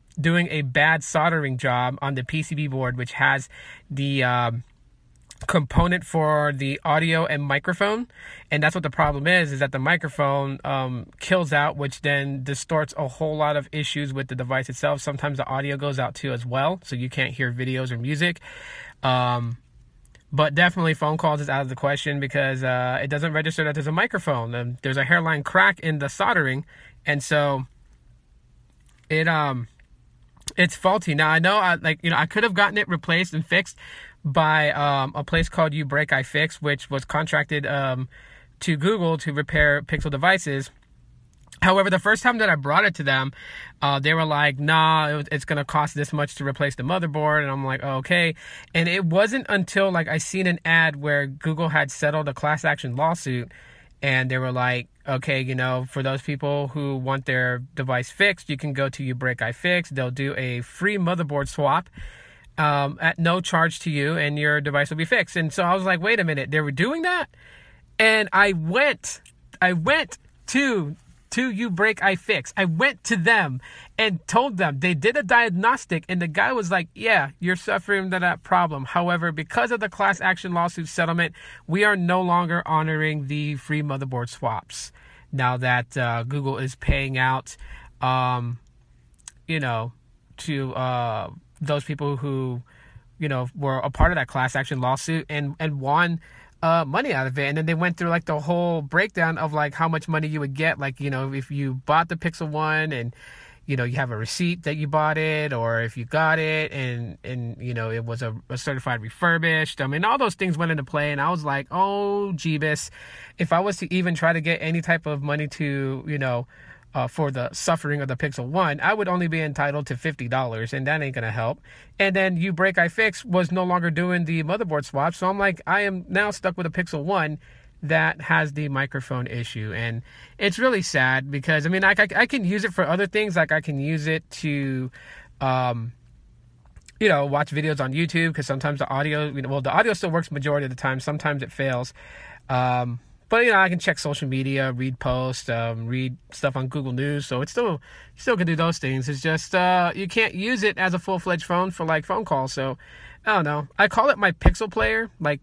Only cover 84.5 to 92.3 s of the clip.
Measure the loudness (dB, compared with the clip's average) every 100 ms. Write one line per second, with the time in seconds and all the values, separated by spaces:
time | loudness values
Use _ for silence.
84.5 | -4 -6 -12 -14 -18 -20 -20 -8 0 0
85.5 | 2 2 0 0 -2 -2 -2 -2 -4 -4
86.5 | -4 -6 -2 0 0 0 2 2 2 -4
87.5 | -14 -16 -18 -20 -2 2 2 2 0 -4
88.5 | -8 _ _ _ _ _ _ -20 -14 -6
89.5 | -2 -2 -2 -4 -10 _ _ _ -12 -4
90.5 | -4 -4 -4 -2 -2 -2 -4 -6 -12 -20
91.5 | -8 -4 -2 -4 -4 -4 -4 -4